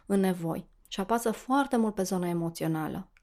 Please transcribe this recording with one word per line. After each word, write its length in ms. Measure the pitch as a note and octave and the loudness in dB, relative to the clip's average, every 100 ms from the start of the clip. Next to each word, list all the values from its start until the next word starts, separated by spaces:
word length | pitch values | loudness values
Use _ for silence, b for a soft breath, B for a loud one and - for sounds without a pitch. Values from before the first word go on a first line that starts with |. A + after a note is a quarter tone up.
| - | 0
în 140 | G3 | 2
nevoi. 480 | F#3+ F3+ E3 D#3+ - _ _ | 4 2 -2 -4 -6 _ _
Și 120 | - | -6
apasă 320 | F#3+ A#3 A#3 | 0 0 0
foarte 460 | G#3+ - C4+ C4+ B3 | -4 0 2 2 2
mult 160 | A3 | 2
pe 100 | G#3 | 0
zona 260 | F#3 F#3 F3 | -2 0 0
emoțională. 800 | E3+ E3 E3+ D#3+ D#3+ D#3 E3+ F#3+ _ | 0 -2 -2 -2 -2 -2 -6 -10 _